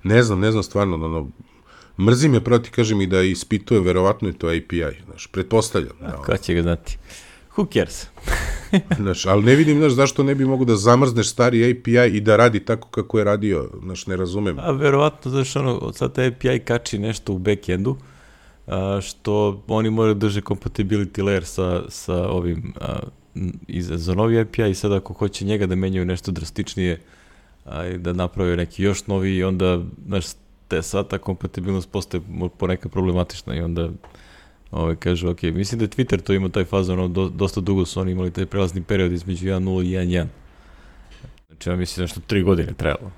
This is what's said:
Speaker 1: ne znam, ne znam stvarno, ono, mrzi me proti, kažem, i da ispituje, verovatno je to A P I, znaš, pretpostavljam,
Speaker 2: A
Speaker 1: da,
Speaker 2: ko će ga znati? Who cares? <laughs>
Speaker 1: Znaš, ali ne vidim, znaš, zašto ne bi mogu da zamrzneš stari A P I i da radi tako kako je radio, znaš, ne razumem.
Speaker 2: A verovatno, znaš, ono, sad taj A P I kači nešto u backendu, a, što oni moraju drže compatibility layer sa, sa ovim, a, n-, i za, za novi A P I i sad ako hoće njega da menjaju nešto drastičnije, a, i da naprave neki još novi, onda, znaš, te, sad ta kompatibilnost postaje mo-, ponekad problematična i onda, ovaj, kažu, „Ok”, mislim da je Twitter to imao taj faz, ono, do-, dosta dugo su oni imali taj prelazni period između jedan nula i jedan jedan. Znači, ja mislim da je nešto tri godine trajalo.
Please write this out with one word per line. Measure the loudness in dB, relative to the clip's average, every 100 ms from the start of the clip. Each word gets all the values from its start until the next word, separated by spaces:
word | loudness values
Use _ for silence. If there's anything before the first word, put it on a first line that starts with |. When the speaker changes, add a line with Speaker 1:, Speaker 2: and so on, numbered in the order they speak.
Speaker 1:
ne | 4 4
znam, | 4 2
ne | 2
znam | 0
stvarno, | -2 -2 0 -2
ono, | -4 -4 -8 -12 -20 _ _ -20 -16 0 4
mrzi | 4 4
me | 2
proti, | 4 2 2
kažem, | 0 2 2
i | 2
da | 4
ispituje, | 2 0 -2 -4 2 2
verovatno | 4 4 2 2 -4
je | -2
to | -2
A | -2 -2
P | -4
I, | -4 -6 -20
znaš, | -20 -8
pretpostavljam, | -6 2 2 2 -2 -4 -10
Speaker 2:
A | -12
Speaker 1:
da, | -8
Speaker 2:
ko | -2 -2
će | 0
ga | 0
znati? | 2 0 -4 -12 -12 -20 -20 -20 -8 -4
Who | 0
cares? | 0 0 -6 -16 -12 -4 -2 -2
<laughs> | -8 0 0 0 -2
Speaker 1:
Znaš, | 0 -2 2
ali | 4
ne | 6 6
vidim, | 6 4
znaš, | 4
zašto | 4 2 2
ne | 0 2
bi | 2
mogu | 2 4
da | 4
zamrzneš | 6 6 6 2 0
stari | 2 2 4 2
A | 2
P | 2
I | 4 6 4
i |
da | 6 8
radi | 8 4
tako | -2 -4 -2
kako | -6 0 2
je |
radio, | 4 2 2 0 -2 -10
znaš, | -10 -10 -6
ne | -4
razumem. | -2 -2 -2 -2
Speaker 2:
A | -2
verovatno, | 0 2 4 2 0 -4
znaš, | -2 -2 -2
ono, | -2 -2 -6
sad | -4 -4
taj | 0 0
A |
P | 0 0 0
I |
kači | 0 -2 -2 -4
nešto | -4 -4 -4
u | -2
backendu, | 0 0 0 0 0 -4 -10 -20 -20 -20 -20 _ -6
a, | -4 -2 -4
što | -6 -8 -2 0 0 -2 -4
oni | 0 0
moraju | 2 2 4
drže | 0 -2
compatibility | -4 -6 -4 -4 0 0 -2 -2
layer | 0 0
sa, | -2 -4 -2 -2 -6
sa | -12 -4 -2 0
ovim, | -2 -2 -4 -8 -10
a, | -8 -8 -8 -16 _ -8
n-, | -6 -8 -8
i | -6
za, | -4 -4
za | -2
novi | 0 4 2
A | 2
P | 0 0
I |
i | 0
sad | 0
ako | -2 -2
hoće | -4 -4 -2 -2
njega | 0 0
da | 0
menjaju | 0 -2 -2
nešto | -4 -4
drastičnije, | -6 -8 -8 -6 -2 -2 -2 -8 -20 _ -20 _ _ -12
a, | -8 -6
i | -6
da | -4
naprave | -2 -2 0 0 0
neki | -2 0
još | 0 0 -2
novi, | -2 0 0
onda, | 0 2 2 2 -2 -12 -6
znaš, | -4 -6 -14 _ _ _
te, | -6
sad | -2 -4 -2
ta | -6
kompatibilnost | -4 -6 -6 -6 -4 -4 -4
postaje | -8 -4 -8 -6
mo-, | -6 -6
ponekad | -4 -4 -4 -4
problematična | -2 0 0 -2 -6 -8 -6
i |
onda, | -4 -2 -4 -6 -16 -20 -20 -20 -20 _ -12
ovaj, | -4 -4 -2
kažu, | -2 0 -2
„Ok”, | -2
mislim | -2 -2 -4 -2
da | -2
je |
Twitter | -2 -2 -2
to | 0
imao | 0 0
taj | -2 0
faz, | 0 0
ono, | 0 0
do-, | 0 -2
dosta | -2 -2 -2
dugo | 0 0 0
su | -2
oni | -4
imali | -2 -4
taj | -4 -4
prelazni | -2 -2 -2
period | -2 0 0
između | -2 -4 -4 -2
jedan | -2
nula | 0 0
i | 0
jedan | -2 0
jedan. | 0 -2 -8 -20 -20 -20 -20 -20 -20 -20 -20 -20 -20 _
Znači, | -10 -4
ja | -2
mislim | -2 -4
da |
je |
nešto | -6 -6 -2
tri | 2
godine | 4 2 0 -2
trajalo. | -2 -2 -8